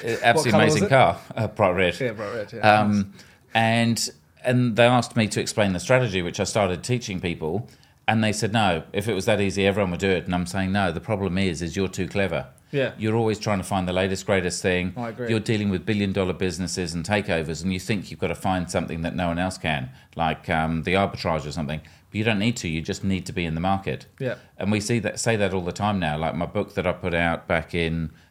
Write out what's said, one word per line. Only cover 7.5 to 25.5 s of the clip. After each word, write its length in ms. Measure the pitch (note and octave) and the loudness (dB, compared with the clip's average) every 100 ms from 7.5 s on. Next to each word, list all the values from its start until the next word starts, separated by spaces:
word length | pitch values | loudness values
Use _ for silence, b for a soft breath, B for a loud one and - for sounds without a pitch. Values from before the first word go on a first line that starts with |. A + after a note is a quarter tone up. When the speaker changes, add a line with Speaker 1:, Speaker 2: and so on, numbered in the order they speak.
| F#2+ - B B B - | -4 -8 B B B 0
Speaker 2:
and 160 | A2 | 2
they 80 | G#2+ | 2
said, 200 | G#2 G#2+ | 0 -2
"No, 300 | A2+ G2 E2 - | 2 2 2 -2
if 160 | G2+ G#2 | -4 -2
it 60 | |
was 120 | F#2+ F#2+ | -2 0
that 140 | G#2 | 2
easy, 260 | G2+ G2 G2 | 0 2 2
everyone 240 | G2 F#2 | 2 0
would 100 | E2+ | 0
do 100 | G2 | 0
it." 140 | F2+ | 0
And 100 | F#2 | 0
I'm 120 | F2+ F2 | -4 -2
saying, 260 | G2 F#2 | -2 -2
"No, 180 | G2+ F#2 | 0 0
the 80 | E2+ | -2
problem 360 | - G2+ F#2+ F2+ | -4 -4 -2 0
is, 220 | F#2+ D#2 | -2 -2
is 140 | E2+ F#2 | -4 -2
you're 120 | F#2 | -4
too 200 | - E2+ | -2 -4
clever." 380 | G2 F#2+ D2+ - - - | -2 -2 -2 -6 -16 -6
Speaker 1:
Yeah. 220 | C#3+ A#2+ - | -2 -2 -2
Speaker 2:
You're 180 | A2 A2+ | -2 0
always 220 | A2 G#2 | 0 -2
trying 180 | A2 G2 | -2 -2
to 60 | |
find 240 | - G2 F2+ | -2 -2 0
the 60 | |
latest, 320 | F2+ F#2+ F#2+ - | 0 0 -2 0
greatest 340 | G2 F2 F2 | 0 0 -2
thing. 320 | G2 F2+ F2+ | 0 0 -2
Speaker 1:
I 140 | G#2+ A#2 | -6 -10
agree. 220 | A2 A#2 | -8 -2
Speaker 2:
You're 100 | A2+ | -2
dealing 300 | G2+ A2 G#2 | 0 0 0
with 160 | F2+ F#2+ | 0 0
billion-dollar 480 | G#2 G2+ F#2+ F#2 | 0 0 0 0
businesses 580 | E2 F#2 E2 F2 - F2 | 0 -2 -2 -6 -4 -4
and 100 | E2+ | -4
takeovers, 600 | E2 G#2 G#2 E2+ D#2 D#2 | 0 -2 0 -2 -2 -4
and 100 | F#2 | -4
you 80 | F#2 | -4
think 300 | - G#2 - | -2 -4 -4
you've 100 | E2 | -6
got 60 | F2+ | -4
to 80 | |
find 360 | E2+ G2 F#2 F2 | -2 -2 -2 0
something 300 | F#2 - E2 | -4 -2 -4
that 140 | E2 - | -4 -2
no 120 | F2 | -2
one 100 | E2+ | 0
else 180 | F#2 - | -2 -4
can, 320 | E2+ D2 B1+ B B - | -4 -4 -6 B B -2
like, 340 | E2 D#2 - | -2 -2 -2
um, 320 | D#2+ D#2+ E2 | 0 0 -2
the 100 | D#2 | 0
arbitrage 540 | F#2+ G2 - F2+ D#2+ D2 | 2 2 0 -2 -2 -4
or 40 | |
something. 300 | C#2+ D2 D#2 | -6 -6 -6
But 340 | - - _ G#2 | -10 -20 _ -2
you 60 | |
don't 140 | A2 G#2 | 0 2
need 200 | A2+ A#2+ | 0 -2
to. 100 | F2 | -4
You 140 | D#2+ | -4
just 200 | D#2+ F#2 | -4 -4
need 200 | G2 F#2 | -2 -2
to 80 | D2+ | -4
be 140 | F2+ E2+ | -4 -4
in 80 | |
the 60 | D#2+ | -2
market. 420 | F#2 F#2+ - B1+ - - | 0 -2 -2 -8 -10 -10
Speaker 1:
Yeah. 160 | B2+ - B - | -8 -8 B -6
Speaker 2:
And 120 | F#3+ | 0
we 100 | G#3+ | 0
see 180 | G3+ A#2+ | 0 -2
that, 200 | G2+ - | -2 -4
say 160 | A#2+ A2 | -2 0
that 180 | F#2+ | 0